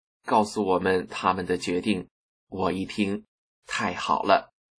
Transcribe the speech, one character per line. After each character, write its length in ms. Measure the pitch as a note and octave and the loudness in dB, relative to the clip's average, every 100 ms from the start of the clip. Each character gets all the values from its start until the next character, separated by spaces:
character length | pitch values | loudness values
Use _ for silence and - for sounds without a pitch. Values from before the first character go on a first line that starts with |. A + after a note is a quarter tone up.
| _ _ - | _ _ 0
告 180 | A#2 | 2
诉 220 | G#2+ G#2+ F#2+ | 2 0 0
我 120 | F2+ | 2
们 300 | F#2+ F#2 - | 2 0 -2
他 260 | - F#2+ | -2 0
们 120 | F#2 F2+ | 0 -2
的 120 | F2+ | -2
决 220 | F#2+ F2+ | 0 -2
定， 300 | A2 F#2 - _ _ _ - | 0 -2 -4 _ _ _ -12
我 220 | F#2 F#2 | -2 -2
一 120 | F#2 F#2+ | -2 -4
听， 400 | G#2+ G2 G#2 - _ _ _ - | -2 -2 -2 -10 _ _ _ -8
太 280 | - G2+ | -4 -4
好 300 | F2+ - - | -4 -2 0
了， 300 | G2+ F#2+ - _ _ | 4 4 2 _ _